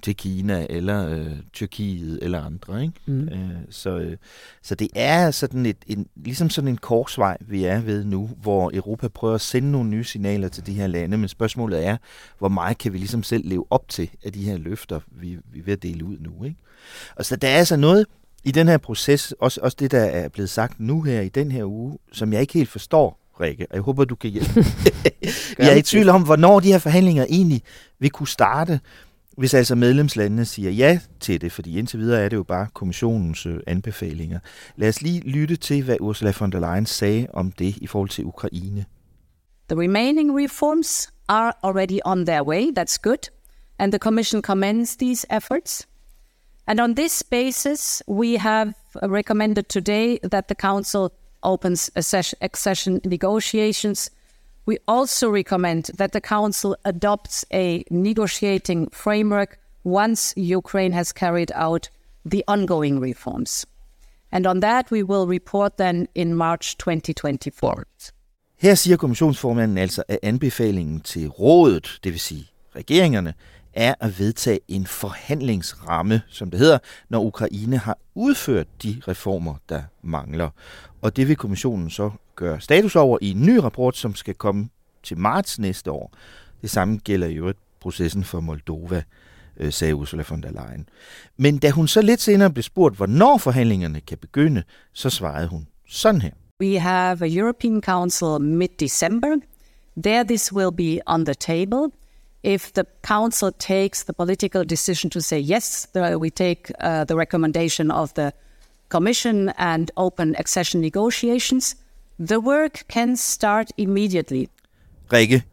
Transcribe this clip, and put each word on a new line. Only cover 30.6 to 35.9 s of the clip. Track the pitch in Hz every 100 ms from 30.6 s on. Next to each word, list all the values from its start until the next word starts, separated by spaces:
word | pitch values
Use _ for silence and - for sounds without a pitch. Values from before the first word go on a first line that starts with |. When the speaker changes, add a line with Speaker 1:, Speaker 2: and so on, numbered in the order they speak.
| 92
Speaker 1:
ja | 104 139 175 - -
til | - 82
det, | 85
fordi | - 82 85
indtil | 117 113
videre | 113 117
er | 101
det | 110
jo |
bare | 90 92 107
kommissionens, | - 92 - 117 113 85 80 85
øh, | 82 -
anbefalinger. | 90 110 - 90 82 82 87 - - - -
Lad | 107
os | -
lige | 151 175
lytte | - 143 151 165
til, | - 143
hvad | 127